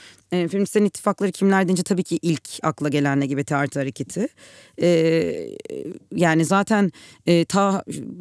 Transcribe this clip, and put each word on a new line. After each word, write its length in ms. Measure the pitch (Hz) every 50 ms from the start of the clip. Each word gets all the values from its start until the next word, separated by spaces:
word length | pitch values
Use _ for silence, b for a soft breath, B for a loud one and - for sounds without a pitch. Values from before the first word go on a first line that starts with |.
| B B B B B _
E, 160 | 175 180 170
feministlerin 380 | 170 180 202 202 - - 214 208
ittifakları 460 | 190 - - - 208 190 - 202 190
kimler 360 | - - 196 196 196 190 190
deyince 160 | 170 190 170 180
tabii 200 | - 202 180 190
ki 160 | - - -
ilk 280 | - 175 160 139 - - - - -
akla 260 | 160 151 - 147 151
gelen 320 | 135 147 143 143 139 139
L 40 | 139
G 120 | 131 143
B 60 | 135 143
T 120 | - 151
artı 240 | 139 143 131 - 143
hareketi. 480 | 135 135 - - 135 - - 175 214 - B B B B B B B B B -
E, 680 | - 175 175 165 160 165 165 165 - 85 - 85 80 57 - - - - - 67 - - - - - _ -
yani 300 | 233 175 165 160 160 165
zaten, 460 | 147 196 196 202 - 220 208 202 175 B B B B B B _
e, 180 | - 175 170 170
ta 380 | - - 196 202 196 196 196 - - - 147 127 - - 180